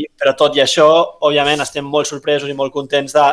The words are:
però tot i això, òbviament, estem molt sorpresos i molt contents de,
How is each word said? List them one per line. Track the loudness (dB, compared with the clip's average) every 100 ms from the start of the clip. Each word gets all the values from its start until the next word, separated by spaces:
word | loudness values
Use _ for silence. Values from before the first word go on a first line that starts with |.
| -8
però | -2 -2 2
tot | 0
i | 2
això, | 0 4 4 4 0 -2 -2
òbviament, | 0 0 -2
estem | -4 -8
molt | -4 -4 -4
sorpresos | -6 -4 -4 -4
i |
molt | -6 -6
contents | -6 -4 -4 0 2
de, | 2